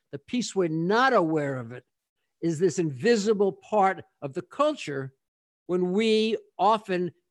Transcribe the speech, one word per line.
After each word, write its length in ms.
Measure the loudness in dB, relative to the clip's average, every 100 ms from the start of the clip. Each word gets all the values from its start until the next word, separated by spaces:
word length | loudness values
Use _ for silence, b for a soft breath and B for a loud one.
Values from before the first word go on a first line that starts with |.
| _
The 80 | -16
piece 360 | -6 -6 -2 -2
we're 140 | -2
not 440 | 0 0 2 4
aware 440 | 4 2 0 -2 -6
of 140 | -10
it 140 | -16 -20 _ _ _ _ _
is 160 | -4 0
this 220 | 0 0
invisible 720 | -4 0 2 2 2 2 0
part 500 | -2 -2 2 2 0 -10 _
of 120 | -10
the 80 | -10
culture 720 | -10 -2 -2 -2 -8 -8 -10 -14 _ _ _ _ -6
when 240 | -2 0
we 440 | 0 2 2 2 -2 -8 0
often 540 | 2 2 0 -4 -4 -8 _